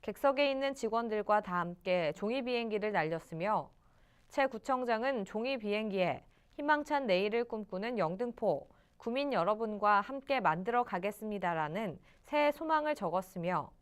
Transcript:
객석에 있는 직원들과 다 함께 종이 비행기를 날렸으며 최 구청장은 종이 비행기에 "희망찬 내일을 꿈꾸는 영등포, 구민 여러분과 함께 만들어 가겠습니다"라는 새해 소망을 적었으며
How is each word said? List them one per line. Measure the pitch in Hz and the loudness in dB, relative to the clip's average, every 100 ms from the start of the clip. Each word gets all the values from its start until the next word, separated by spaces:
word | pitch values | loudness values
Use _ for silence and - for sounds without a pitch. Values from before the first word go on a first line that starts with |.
객석에 | - 202 285 277 285 | -8 0 0 2 2
있는 | 269 269 | 2 -2
직원들과 | 277 226 226 233 214 208 208 | -2 -2 -2 0 -2 2 2
다 | 208 180 | 2 -2
함께 | 175 175 - 180 160 | -2 -4 0 2 2
종이 | 151 202 254 | -2 -2 -2
비행기를 | 247 240 233 214 214 | -2 -2 0 -2 0
날렸으며 | 196 156 165 - 160 185 208 143 - _ _ _ _ _ | 0 0 -2 -6 -6 0 0 -2 -14 _ _ _ _ _
최 | - 269 | 0 0
구청장은 | 233 - 262 247 220 247 262 | -2 -2 -2 0 0 0 -2
종이 | 190 214 240 269 | -2 -4 -2 -2
비행기에 | 214 202 220 190 180 127 - _ _ | -2 -2 -2 0 0 0 -8 _ _
"희망찬 | - 294 302 294 294 262 | -8 2 2 2 -2 4
내일을 | 180 208 226 | 2 4 0
꿈꾸는 | 240 220 208 185 214 247 | -2 -6 -6 -6 -4 0
영등포, | 165 185 247 233 214 143 - - _ _ | 0 0 -4 -2 0 0 -4 -20 _ _
구민 | - 247 285 | -4 -2 0
여러분과 | 233 170 214 226 214 208 208 | 2 2 2 -2 0 4 4
함께 | 202 277 - 269 | 4 -6 -2 2
만들어 | 180 160 190 240 | 2 2 2 2
가겠습니다"라는 | 240 190 190 208 214 208 180 165 151 170 220 147 - - | 2 0 -2 -4 -6 -2 -2 0 -2 -2 -6 -8 -16 -20
새해 | - 294 294 | -4 2 2
소망을 | 294 320 311 302 | 2 0 0 2
적었으며 | 294 190 175 185 - 170 175 139 - | -2 0 -2 -4 -6 -2 -2 -2 -12